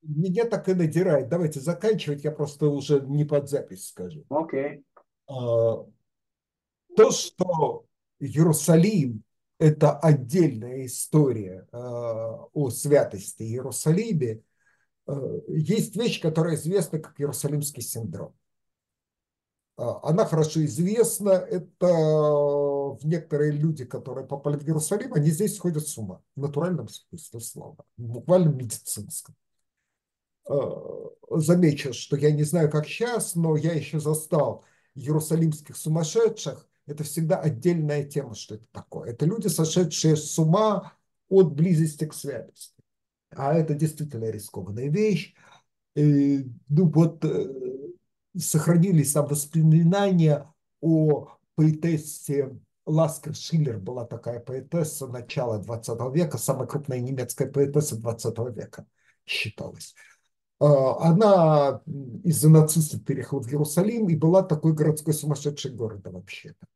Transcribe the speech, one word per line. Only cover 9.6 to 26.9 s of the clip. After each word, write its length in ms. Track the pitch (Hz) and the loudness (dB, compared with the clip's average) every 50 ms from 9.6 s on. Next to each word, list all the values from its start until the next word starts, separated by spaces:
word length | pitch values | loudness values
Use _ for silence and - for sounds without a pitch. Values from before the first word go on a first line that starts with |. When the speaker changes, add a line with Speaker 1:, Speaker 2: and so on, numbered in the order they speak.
Speaker 1:
это 380 | 160 156 151 - - 147 143 - | 4 4 4 6 2 2 2 4
отдельная 880 | - 165 151 127 123 113 131 185 170 151 120 110 113 123 127 135 131 | 4 4 4 4 2 -2 2 2 2 2 2 -2 -10 -10 -10 -10 -10
история, 840 | 123 - - - - - 156 151 135 120 110 101 92 90 92 92 _ | -10 -8 -10 -10 0 2 4 4 4 0 -2 -6 -10 -12 -16 -18 _
а, 760 | - 120 123 123 120 120 120 117 113 110 113 113 110 - - - _ | -16 -14 -12 -10 -8 -8 -6 -6 -6 -6 -6 -8 -10 -12 -16 -10 _
о 160 | 151 147 127 | -4 -2 -2
святости 760 | 110 - - 147 143 139 - - - 98 - - - _ 113 | -4 -6 0 4 4 4 4 4 -4 -12 -12 -14 -14 _ -10
Иерусалиме, 1000 | 113 113 123 131 135 - - - 156 160 180 226 233 214 156 127 113 110 110 _ _ _ _ _ _ _ _ _ _ _ _ _ | -8 -6 -6 -8 -8 -8 -4 2 2 2 2 2 0 0 0 0 -2 -4 -8 _ _ _ _ _ _ _ _ _ _ _ _ _
а, 80 | - 143 139 131 - - - - - | -10 -8 -6 -6 -6 -8 -8 -8 -6
есть 480 | 151 156 156 - 196 220 - - - 185 | -4 -4 0 0 0 0 0 -4 -4 -4
вещь, 240 | 240 226 - - | -4 -2 -4 -2
которая 340 | - 165 156 170 165 170 160 | -4 -2 0 0 0 0 -2
известна 440 | 143 - 151 185 202 180 - - 151 | -4 -4 -2 -2 -2 -2 -2 -6 -8
как 200 | 151 - _ _ | -10 -10 _ _
Иерусалимский 640 | 143 143 123 - - 143 147 147 143 - - - 113 | -6 -6 -6 -4 -4 -4 -2 -2 -4 -6 -8 -10 -12
синдром. 500 | - - 117 113 104 80 87 85 - _ _ _ _ _ _ _ _ _ _ _ _ _ _ _ _ _ _ _ _ _ _ _ _ _ _ _ _ _ - | -10 -8 -8 -8 -8 -10 -10 -12 -14 _ _ _ _ _ _ _ _ _ _ _ _ _ _ _ _ _ _ _ _ _ _ _ _ _ _ _ _ _ -8
А, 320 | 117 120 107 - - - | -6 -6 -6 -6 -2 -2
она 160 | 156 190 220 | 2 2 2
хорошо 380 | - 165 160 156 151 - 165 156 | 2 2 0 0 0 0 -2 -2
известна. 680 | 143 104 131 175 185 214 240 226 220 - - 202 202 | -2 0 -2 -2 0 2 2 2 2 2 -2 2 2
Это, 560 | 190 180 180 - - 180 170 - _ _ - 175 | 2 2 2 -2 -6 -8 -8 -10 _ _ 2 2
в 1120 | 175 165 160 156 156 156 151 151 147 147 147 143 143 143 143 143 143 143 139 139 123 - 135 | 4 4 4 4 4 4 4 4 2 2 2 2 2 0 0 0 -2 -2 -4 -6 -8 -6 -4
некоторые 480 | 151 165 170 160 - - 143 147 151 | -2 -2 -2 -4 -4 -2 0 0 0
люди, 340 | 147 147 147 165 160 - 123 | 0 0 0 -2 -2 -2 -8
которые 400 | 113 - 123 - 135 123 131 131 | -10 -10 -12 -10 -10 -10 -10 -10
попали 320 | - 143 139 - 143 147 143 | -8 -10 -6 -4 -2 -4 -2
в 60 | 147 | -2
Иерусалим, 500 | 139 160 156 151 - 196 214 247 277 - | -2 -2 -2 0 -2 -2 -2 -4 -2 0
они 160 | - 147 151 | 2 2 2
здесь 260 | 160 156 208 208 208 | 2 2 0 -2 -2
сходят 320 | - - 180 165 151 147 - | -2 -4 -2 -2 -2 -6 -8
с 100 | - - | -10 -10
ума. 240 | 110 95 90 - _ _ _ | -10 -12 -12 -14 _ _ _
В 60 | - | -8
натуральном 460 | 135 143 143 143 160 180 185 156 107 | -8 -6 -4 -2 -2 -2 -2 -4 -6
смысле 520 | 104 | -10